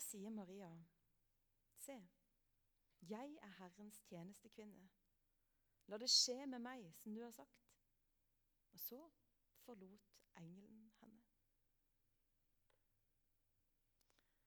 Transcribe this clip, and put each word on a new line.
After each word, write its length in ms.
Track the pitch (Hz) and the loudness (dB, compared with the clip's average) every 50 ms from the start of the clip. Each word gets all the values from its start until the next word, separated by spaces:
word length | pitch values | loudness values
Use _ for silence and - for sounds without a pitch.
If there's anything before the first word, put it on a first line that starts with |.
sier 300 | - - - 202 190 214 | -4 -4 -4 -4 -4 -2
Maria, 420 | 226 214 196 175 190 202 196 170 165 165 165 - - - - - - - - - - - - - - - - - - - | -2 -2 -4 -4 -6 -8 -8 -8 -8 -10 -12 -16 -20 -20 -20 -20 -20 -20 -20 -20 -20 -20 -20 -20 -20 -20 -20 -20 -14 -10
«Se, 220 | - - 277 240 185 - - - - - - - - - - - - - - - - - - - - 165 | -8 -6 -6 -6 -8 -10 -16 -20 -20 -20 -20 -20 -20 -20 -20 -20 -20 -20 -20 -20 -20 -20 -20 -14 -4 -2
jeg 280 | 214 220 262 285 294 320 | -2 -2 -2 -4 -6 -8
er 100 | - 202 190 175 | -10 -10 -10 -10
Herrens 420 | 190 180 175 196 208 208 214 - - - | -10 -10 -10 -10 -12 -12 -12 -14 -12 -10
tjenestekvinne. 800 | - 170 165 185 208 - - 220 - - 214 208 196 - 190 190 - - - - - - - - _ _ - - - - - - - - - - | -8 -6 -6 -6 -8 -10 -14 -14 -12 -10 -10 -10 -10 -12 -16 -18 -20 -20 -20 -20 -20 -20 -20 -20 _ _ -20 -20 -20 -20 -20 -20 -20 -18 -4 -2
La 100 | 196 214 | 0 4
det 120 | 240 254 | 8 12
skje 360 | - - - - 247 254 285 | 12 12 12 10 8 4 2
med 140 | 277 254 240 | 2 0 0
meg 320 | 233 247 262 254 208 165 160 - - | 0 -2 -4 -4 -6 -10 -12 -8 -4
som 120 | 220 214 | -2 -2
du 80 | 220 233 | -2 -2
har 80 | 240 | -4
sagt.» 340 | 233 - - - - - - - - - - - - - - - _ _ _ _ - _ _ _ _ _ _ _ - | -6 -10 -12 -14 -18 -20 -20 -20 -20 -20 -20 -20 -20 -20 -20 -20 _ _ _ _ -20 _ _ _ _ _ _ _ -10
Og 40 | 180 | -6
så 320 | - - 233 254 320 330 - - - - - - - _ - - - | -6 -6 -6 -6 -8 -12 -16 -20 -20 -20 -20 -20 -20 _ -20 -16 -12
forlot 480 | - 240 202 190 185 196 208 - - - - - - - | -12 -10 -10 -10 -12 -14 -16 -20 -20 -20 -20 -20 -20 -12
engelen 560 | 185 170 165 175 190 202 214 220 220 220 220 214 - | -10 -8 -8 -8 -10 -12 -14 -14 -16 -16 -18 -20 -20
henne. 220 | - 226 220 220 - - - - - _ _ - - - - - - - - - - - - - - _ - - - - - - - - - - - - - - - - - - - - - - - - - - - - - - - - - - - - - - - - - - - | -20 -20 -20 -20 -20 -20 -20 -20 -20 _ _ -20 -20 -20 -20 -20 -20 -20 -20 -20 -20 -20 -20 -20 -20 _ -20 -20 -20 -20 -20 -20 -20 -20 -20 -20 -20 -20 -20 -20 -20 -20 -20 -20 -20 -20 -20 -20 -20 -20 -20 -20 -20 -20 -20 -20 -20 -20 -20 -20 -20 -20 -20 -20 -20 -20 -20 -20 -20